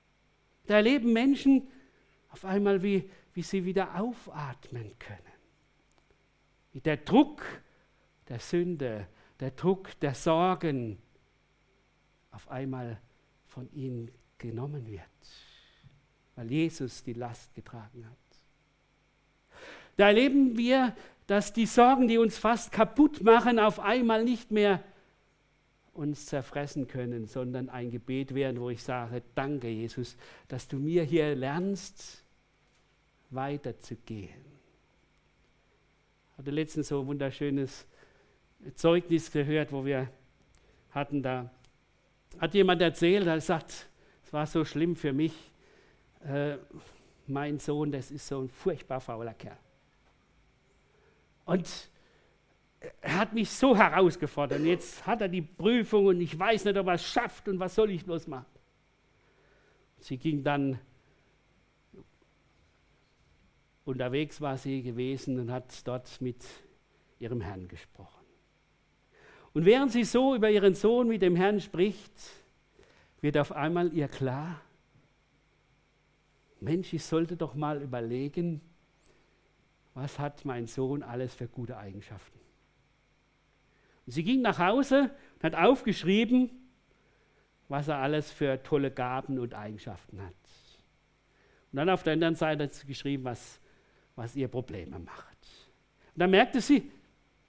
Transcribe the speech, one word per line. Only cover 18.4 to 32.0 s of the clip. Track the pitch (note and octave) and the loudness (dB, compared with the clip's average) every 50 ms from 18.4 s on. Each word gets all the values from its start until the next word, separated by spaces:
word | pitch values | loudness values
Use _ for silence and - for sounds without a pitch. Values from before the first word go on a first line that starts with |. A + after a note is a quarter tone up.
| _ _ _ _ _ _ _ _ _ _ _ _ _ _ _ _ _ _ _ _ _ _ - - - - - - - - _ | _ _ _ _ _ _ _ _ _ _ _ _ _ _ _ _ _ _ _ _ _ _ -20 -20 -20 -20 -20 -20 -20 -4 _
Da | - G3+ G#3 | 6 8 8
erleben | G#3 A#3 C4+ C#4 C4+ C#4 C4+ B3+ A3+ | 8 8 6 6 6 6 6 6 4
wir, | A#3 A#3 B3 C4 C4 B3+ A3+ - - - - - _ _ | 2 2 4 4 4 4 2 -2 -6 -14 -20 -20 _ _
dass | - G3+ G#3 G3+ - | 0 0 0 0 0
die | - A3+ A3 | 0 0 0
Sorgen, | - - B3 A#3+ B3+ C4+ B3+ B3+ A3+ | 4 6 8 8 8 8 6 6 6
die | A3+ A3+ | 6 4
uns | A#3 G#3+ - - | 4 4 2 0
fast | - A3 A#3 A3 - - | 0 2 2 0 -2 -2
kaputt | - G#3+ A3 A3 - - D4+ D4 - - | 2 2 2 4 6 6 4 4 4 4
machen, | F3+ A3+ A3+ A#3+ - B3 A#3 A3 | 6 8 8 8 8 6 4 6
auf | G#3 G#3+ - - | 4 4 2 2
einmal | - G3+ A#3 B3+ A#3+ A3+ A3 A3 A3+ | 0 0 2 2 2 2 2 2 2
nicht | B3 A#3+ - - - | 0 0 -2 -4 -2
mehr | G#3+ G#3 G#3 G3+ F#3 - - - - _ _ _ _ _ _ _ _ _ _ _ _ _ _ _ _ _ _ _ | 2 4 4 4 4 2 -2 -8 -20 _ _ _ _ _ _ _ _ _ _ _ _ _ _ _ _ _ _ _
uns | - E3+ C#3+ D3 C#3+ - - | -10 -6 -6 -6 -6 -6 -8
zerfressen | - D3+ C3+ C3 - - C#3+ C#3+ C#3 - D3 B2+ - | -6 -6 -6 -6 -6 -6 -6 -6 -6 -6 -6 -6 -6
können, | - C3 B2 A#2+ A#2+ A#2 A2 | -6 -8 -6 -6 -6 -8 -8
sondern | G#2 - C3 B2+ B2+ C3 B2+ B2 B2+ | -8 -8 -6 -6 -6 -6 -6 -8 -8
ein | B2+ B2 B2 A#2+ | -8 -10 -8 -8
Gebet | A#2+ A2+ - - C3 C3+ C3+ - C3 | -8 -8 -6 -6 -4 -4 -4 -4 -4
werden, | C#3 C3+ C3 B2 A#2+ | -2 -2 -2 -4 -4
wo | B2 B2 | -6 -6
ich | A#2+ A#2 | -8 -8
sage: | - - B2+ B2 A#2 A2+ B2 B2 - - - | -6 -6 -6 -6 -6 -8 -8 -10 -12 -8 -6
"Danke, | C#3 C3 C#3+ D3 C3 A#2+ A2+ | -4 -4 -2 -4 -4 -6 -6
Jesus, | A2+ A2 A#2 A2+ - B2+ A#2+ - - - - - - - - - | -6 -6 -8 -8 -8 -8 -10 -10 -12 -18 -20 -20 -20 -20 -16 -14
dass | C3+ A#2+ - | -12 -12 -10
du | - C#3+ C3+ | -8 -6 -4
mir | C#3+ D#3 F3 F3 D#3 | -2 0 0 0 0
hier | B2+ E3 D#3+ D3+ D3 C#3+ | 2 2 2 2 0 -2
lernst, | B2+ B2+ C3+ D3 F3 F#3 G3 G3 F3+ - - - - | -2 -4 -4 -4 -4 -4 -4 -4 -6 -8 -14 -18 -18